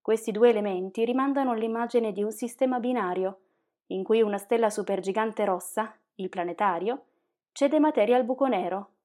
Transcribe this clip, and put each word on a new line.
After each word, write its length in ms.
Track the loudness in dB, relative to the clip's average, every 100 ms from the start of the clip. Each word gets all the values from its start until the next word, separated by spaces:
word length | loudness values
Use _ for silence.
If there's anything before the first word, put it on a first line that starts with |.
Questi 300 | 0 0 0
due 180 | 4 6
elementi 560 | 6 0 -4 -6 -2 0
rimandano 460 | 2 0 0 0
all'immagine 600 | -2 -2 -2 0 0 0
di 120 | -2
un 80 | -4
sistema 480 | -4 -8 -2 -2 0
binario, 600 | -2 -2 -2 -2 -4 -6 _ _ _ _ _
in 160 | -6
cui 180 | 2 2
una 160 | 2 0
stella 320 | -2 2 2
supergigante 760 | 0 -4 -4 -2 -2 -2 -2 -2
rossa, 480 | -2 -4 -8 -8 -10 _ -10
il 140 | -8
planetario, 760 | -6 -6 0 0 0 -4 -6 _ _ _ _ _
cede 280 | -2 2 4
materia 380 | 4 4 4 4
al 80 | 2
buco 220 | 0 0
nero 440 | 0 -2 -6 -8 _